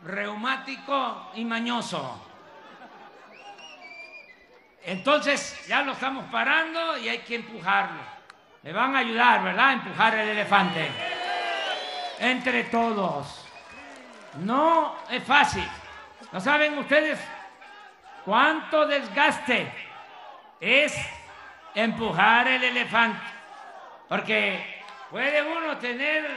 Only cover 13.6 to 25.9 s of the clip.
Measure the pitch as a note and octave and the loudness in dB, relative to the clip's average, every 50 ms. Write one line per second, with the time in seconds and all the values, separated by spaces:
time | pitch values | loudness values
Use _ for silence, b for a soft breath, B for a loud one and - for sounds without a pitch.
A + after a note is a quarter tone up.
13.6 | - - - - - - - - - - - - - - - C3+ E3+ G3+ A#3+ C4+ | -20 -20 -20 -18 -18 -18 -18 -18 -18 -20 -20 -20 -20 -14 -10 -6 -2 0 2 4
14.6 | D4+ E4 E4 D#4+ D4+ - - - - - A#3 B3 F#3 - C#4 D4 C#4 - - G3+ | 6 6 6 4 4 2 -4 -8 -8 -6 -6 -6 0 4 6 6 6 6 2 -2
15.6 | F3 - - - - - - - - - - - - - - F#3 F#3 B3+ D4 D4+ | -4 -6 -8 -14 -16 -16 -18 -18 -18 -20 -20 -20 -20 -8 -8 -2 2 4 4 4
16.6 | D4+ D4+ D4 C#4+ B3+ - C#4 D4+ D4+ D#4 C#4 - - - - - - - - - | 4 2 2 -2 0 2 2 4 4 2 -2 -4 -6 -12 -12 -14 -14 -16 -18 -20
17.6 | - - - - - - - _ _ - - - - F#3 G3+ A#3 C4+ D4+ D#4+ D#4 | -20 -20 -20 -20 -20 -20 -20 _ _ -20 -20 -14 -4 2 4 6 6 6 4 0
18.6 | C#4 - - D4+ D4+ D4 C#4+ C#4 B3 G#3+ F#3+ C#4 D4 D#4 - - - - B3 G#3 | -2 0 2 2 4 4 2 0 -2 -2 2 4 4 4 4 2 0 0 0 0
19.6 | D#3+ C3 - - - - - - - - - - - - - - - - - _ | 0 -2 -8 -12 -14 -14 -16 -18 -18 -18 -18 -18 -18 -18 -20 -20 -20 -20 -16 _
20.6 | E3 G3 A#3+ C4+ D4+ C#4+ - - C4+ A#3+ - - - - - - - - - - | 0 4 4 4 4 4 0 -4 -8 -8 -10 -14 -16 -18 -20 -18 -18 -20 -20 -20
21.6 | - - - G3 A3 A3+ - A3 A3+ G#3+ D#3+ E3 G3 G#3+ A3+ A#3+ B3 C4 C4 B3+ | -20 -8 -2 0 0 0 0 -2 -2 -2 2 6 6 8 8 8 6 4 2 2
22.6 | B3+ B3 B3 B3 A#3+ - F3+ A3+ A#3 A3 G#3 F#3 - - - - - - - - | 2 0 0 0 -2 2 4 4 4 4 2 -4 -8 -12 -14 -14 -18 -20 -20 -18
23.6 | - - - - - - - - - - - G3 - G3 A3 G#3+ G#3 G3+ F#3+ F3+ | -18 -18 -18 -18 -18 -18 -20 -20 -8 -4 -4 -4 0 0 0 2 2 0 -2 -4
24.6 | F3+ - - - - - - - - - - G#3 B3+ C#4 D4 D4 D4 D4+ E4 E4 | -8 -10 -12 -14 -16 -18 -16 -16 -16 -10 -6 -2 -2 2 2 2 0 0 -2 -2
25.6 | D#4+ D#4 C#4 - - B3 | -2 -4 -4 -4 -4 -6